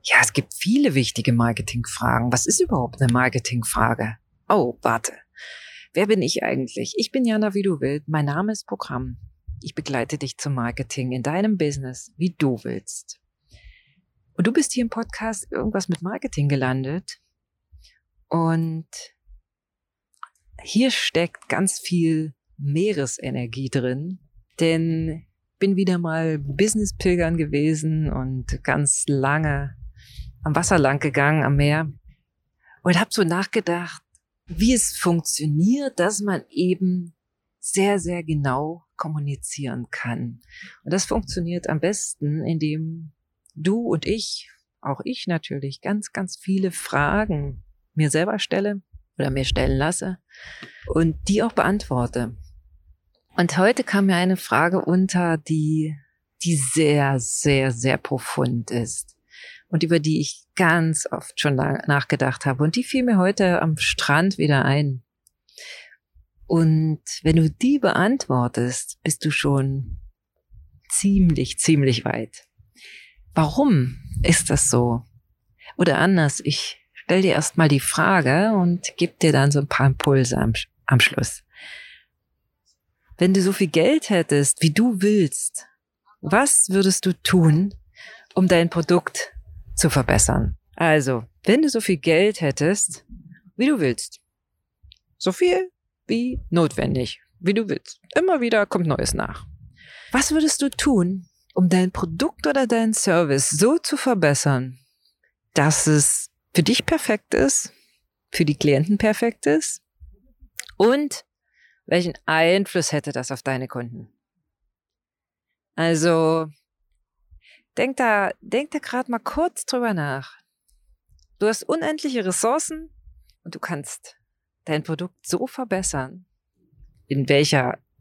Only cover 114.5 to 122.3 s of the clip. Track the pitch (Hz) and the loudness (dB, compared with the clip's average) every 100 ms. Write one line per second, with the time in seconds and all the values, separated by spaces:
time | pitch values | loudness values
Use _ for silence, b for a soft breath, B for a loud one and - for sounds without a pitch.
114.5 | _ _ _ _ _ _ _ _ _ _ | _ _ _ _ _ _ _ _ _ _
115.5 | _ _ - 165 160 170 165 160 165 160 | _ _ -2 0 2 2 4 4 2 -2
116.5 | 151 _ _ _ _ _ _ _ - b | -12 _ _ _ _ _ _ _ -20 b
117.5 | b b - 262 262 240 208 196 - - | b b -4 -4 0 0 2 0 -4 -4
118.5 | 233 294 294 - 247 254 233 - - 339 | -4 -4 -8 -6 -6 -4 -6 -4 -2 -2
119.5 | - - 254 240 180 147 135 131 - _ | -4 -6 -4 -2 -2 -4 -6 -10 -20 _
120.5 | _ _ _ _ _ _ _ _ _ 208 | _ _ _ _ _ _ _ _ _ -2
121.5 | 220 - 330 302 311 294 247 190 | 0 -4 -2 -2 -4 -4 -2 -2